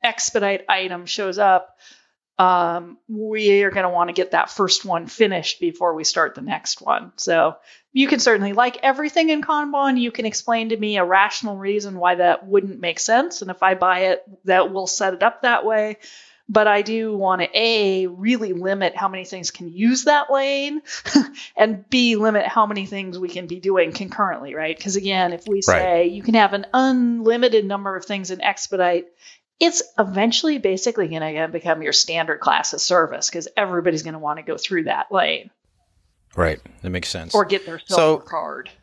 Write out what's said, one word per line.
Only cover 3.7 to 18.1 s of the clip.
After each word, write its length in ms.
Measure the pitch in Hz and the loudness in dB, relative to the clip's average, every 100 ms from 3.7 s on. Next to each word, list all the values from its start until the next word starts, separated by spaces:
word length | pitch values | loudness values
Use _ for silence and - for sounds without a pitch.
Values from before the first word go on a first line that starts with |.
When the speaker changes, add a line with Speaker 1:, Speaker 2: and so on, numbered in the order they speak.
Speaker 1:
gonna 180 | 196 180 | 2 0
wanna 240 | 180 175 | 0 0
get 180 | 165 185 | 0 0
that 200 | 165 - | 0 0
first 340 | - 185 - 196 | 0 0 0 -2
one 220 | 170 170 | -4 -4
finished 520 | - 208 180 156 - | 0 0 0 -4 -4
before 360 | 175 165 175 160 | -4 0 -2 0
we 80 | |
start 320 | 156 165 151 135 | -2 0 -2 -4
the 60 | |
next 400 | 143 156 - - | -8 -6 -6 -6
one. 280 | - - 185 - | -2 -2 -4 -8
So 400 | - 165 165 160 _ - _ | 0 2 2 -2 _ -20 _
you 140 | 262 277 | 0 2
can 120 | 269 | 2
certainly, 340 | 240 214 202 | 4 2 2
like 240 | 202 247 - | 0 0 2
everything 460 | 269 269 302 349 320 | 0 0 -2 0 2
in 100 | 302 | 0
Kanban, 580 | - 302 285 285 277 247 | -2 -2 -2 0 0 0
you 120 | 240 | -2
can 160 | 233 220 | -4 -6
explain 420 | - - 226 226 | -4 -2 -2 -2
to 80 | 220 | -2
me 200 | 214 202 | -2 0
a 60 | |
rational 540 | 175 190 208 - 220 196 | 2 4 2 0 -8 -6
reason 400 | 196 208 202 185 | -4 -4 -4 -2
why 160 | 175 | 0
that 320 | 180 175 - 196 | 2 2 2 2
wouldn't 340 | 202 190 180 | 0 0 -4
make 200 | 175 165 | -6 -4
sense. 420 | - 233 339 - | 0 2 0 -6
And 80 | 185 | -10
if 140 | 180 | 0
I 100 | 190 | 2
buy 280 | 185 180 180 | 2 2 2
it, 220 | 190 - - 190 185 | 2 0 -4 -8 2
that 260 | 185 180 | 2 2
will 140 | 190 185 | -2 -6
set 300 | - 196 180 | -2 -2 0
it 80 | |
up 180 | 202 - | 0 0
that 240 | 247 233 214 | 0 0 0
way. 320 | 220 214 208 - - - _ - | 0 -2 -6 -18 -20 -20 _ 0
But 200 | 214 214 | 4 6
I 160 | 202 | 4
do 340 | 196 226 220 208 | 2 -2 -2 -2
wanna, 300 | 190 180 170 214 | 0 0 0 0
A, 500 | 226 220 202 190 | 2 2 2 0
really 480 | 185 | -2